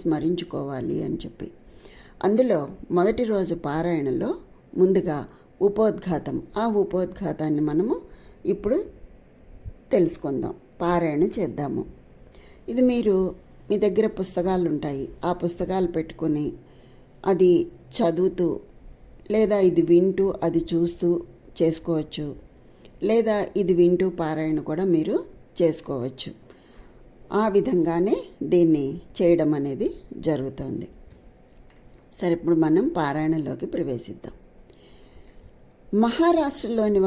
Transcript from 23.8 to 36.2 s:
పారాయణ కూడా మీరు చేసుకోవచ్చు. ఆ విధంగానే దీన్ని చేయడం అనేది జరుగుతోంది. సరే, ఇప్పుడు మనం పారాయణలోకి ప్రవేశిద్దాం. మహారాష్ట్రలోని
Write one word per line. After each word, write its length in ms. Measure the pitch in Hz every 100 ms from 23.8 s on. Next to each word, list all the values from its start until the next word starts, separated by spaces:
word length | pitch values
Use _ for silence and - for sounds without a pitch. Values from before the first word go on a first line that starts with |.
| 175 175 185 175
పారాయణ 400 | 160 156 156 151 151
కూడా 160 | 156 196 165
మీరు 200 | 156 277 - - - -
చేసుకోవచ్చు. 720 | 165 151 - 139 127 127 - - - - - - - - - - - 202
ఆ 20 | 220 196
విధంగానే 600 | 247 180 160 170 190 508 - - -
దీన్ని 340 | 175 165 151 135 175 - -
చేయడం 340 | 175 170 151 147
అనేది 280 | 139 131 254 - - - 160
జరుగుతోంది. 600 | 143 135 135 135 - - - - - - - - - - - - - - -
సరే, 160 | 175 170
ఇప్పుడు 200 | 170 165 156
మనం 200 | 160 277 247
పారాయణలోకి 680 | 147 147 156 160 147 131 -
ప్రవేశిద్దాం. 640 | 214 139 120 - - - - - - - - - - - - - - - - - _ - 202
మహారాష్ట్రలోని 1000 | 233 -